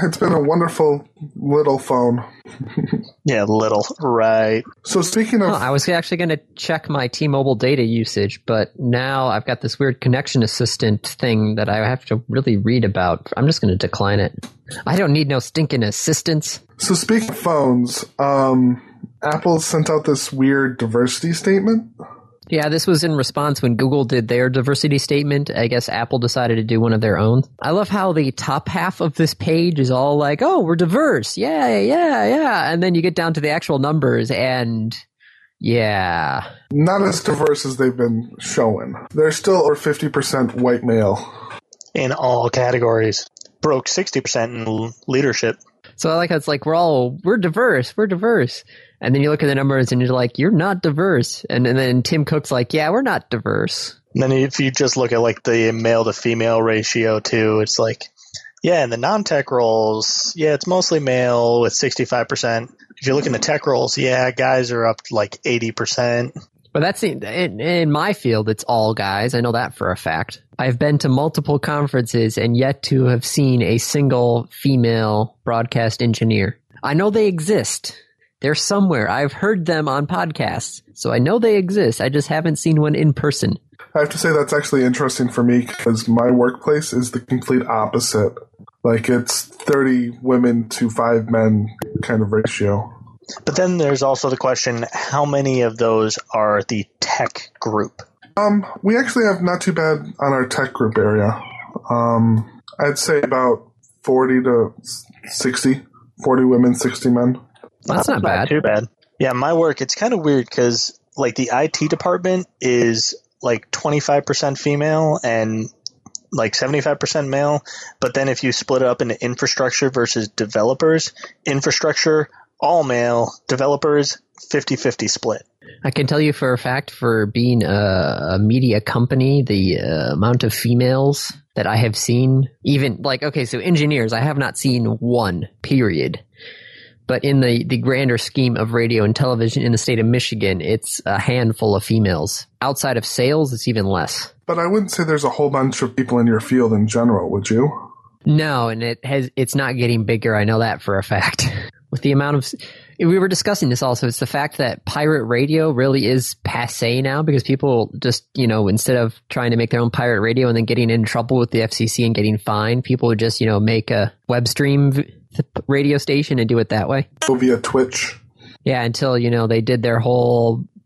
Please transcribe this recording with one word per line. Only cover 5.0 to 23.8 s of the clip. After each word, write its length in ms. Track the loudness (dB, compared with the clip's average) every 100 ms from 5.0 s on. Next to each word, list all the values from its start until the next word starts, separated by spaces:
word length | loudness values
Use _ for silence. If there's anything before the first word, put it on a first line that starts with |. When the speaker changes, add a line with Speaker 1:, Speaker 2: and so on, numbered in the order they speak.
Speaker 1:
speaking 400 | 0 0 0 2
of 60 | 2
Speaker 3:
Huh, 180 | 0 0
I 40 |
was 180 | 0 0
actually 300 | -2 -2 -2
gonna 220 | -2 -2 _ -10
check 320 | -4 -4 -4
my 180 | -4 -4
T-Mobile 480 | -2 0 2 2 2
data 260 | 2 2
usage, 640 | 2 0 -2 -2 -4 -4 -2
but 260 | 0 0 -4
now 500 | -2 0 0 -2 0
I've 180 | -2 -4
got 160 | -6
this 180 | -6 -2
weird 220 | -2 0
connection 420 | 2 0 0 0
assistant 640 | 0 0 -2 0 0 0 -4 -6
thing 340 | -2 0 0 -2
that 140 | -2
I 80 | 0 0
have 160 | -2 -2
to 140 | -4 -2
really 300 | -2 0 2
read 260 | 2 2
about. 480 | 2 2 0 0 -4 0
I'm 80 | 0
just 140 | 2
gonna 160 | 0 0
decline 420 | -2 -2 0 2
it. 140 | 0 -4 -18 -18 -16 -10 -2
I 120 | 0
don't 160 | 2
need 160 | 2 2
no 100 | -2
stinking 440 | -2 -2 0 0
assistance. 760 | -2 -2 -2 -2 0 -2 -2 -10 -14 -6
Speaker 1:
So 180 | -2 0
speaking 340 | 2 0 0
of 80 | -4
phones, 640 | -2 2 2 2 0 -4 -10 -4
um, 600 | 0 2 2 4 2 0 -6 -20 -20 -8
Apple 380 | -4 -2 2 0
sent 280 | 0 0 2
out 140 | 0
this 300 | 0 -2 -2
weird 440 | 0 2 2 0 -2
diversity 520 | -2 2 0 0 -4
statement. 580 | -2 2 2 2 0 -2 -14 -20 -20 -20 _ -4
Speaker 3:
Yeah, 180 | -2 0
this 180 | 0 2
was 200 | 2 2
in 80 | 0
response 460 | -2 -2 -2 0
when 160 | 0
Google 260 | 2